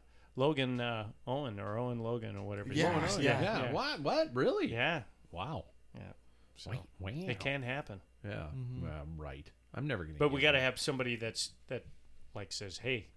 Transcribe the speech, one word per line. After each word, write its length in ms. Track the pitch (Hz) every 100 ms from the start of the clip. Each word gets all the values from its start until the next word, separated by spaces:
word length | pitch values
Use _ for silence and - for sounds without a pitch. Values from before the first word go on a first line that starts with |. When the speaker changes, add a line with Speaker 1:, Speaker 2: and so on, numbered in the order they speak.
| - - - 131
Speaker 1:
Logan, 460 | 139 143 131 123
uh, 260 | 120 113 104 - -
Owen, 360 | 135 139 101
or 160 | 101 107
Owen 220 | 123 120
Logan, 360 | 113 120 107 101
or 80 | 101
whatever 240 | 101 113
his 100 | 143
Speaker 2:
Yeah. 140 | 160
Speaker 1:
name 100 | 156 -
is. 120 | -
Speaker 2:
Yeah. 220 | - 113
Speaker 3:
Yeah. 200 | - 202
Speaker 1:
Yeah. 80 | 123
Speaker 3:
What? 300 | 170 - 175
What? 340 | 147 285 320 123
Really? 340 | 190 415 330
Speaker 1:
Yeah. 340 | 117 143 165 - - -
Speaker 3:
Wow. 320 | 85 117 - - - - 117
Speaker 1:
Yeah. 160 | 95 - - - - -
So 140 | - - - -
Speaker 3:
Wow. 100 | 95
Speaker 1:
it 300 | 139 185 123
can 240 | 135 139
happen. 380 | 123 139 147 95 - - 101
Speaker 3:
Yeah. 220 | 104 76
Speaker 2:
Mm-hmm. 280 | 131 123 87
Speaker 3:
Well, 240 | 82 76 76 80
right. 340 | 73 67 73 - -
I'm 140 | - 147
never 160 | 107
gonna 140 | 78 147
Speaker 1:
But 140 | 147
we 80 | 139
Speaker 3:
get 60 | 151
Speaker 1:
gotta 80 | 139
Speaker 3:
it. 40 |
Speaker 1:
have 140 | 131 123
somebody 380 | - 131 123 110
that's, 360 | 113 - - - -
that, 180 | 123 - - - - -
like, 180 | 113 95
says, 280 | - 101 85
"Hey, 280 | 120 123 -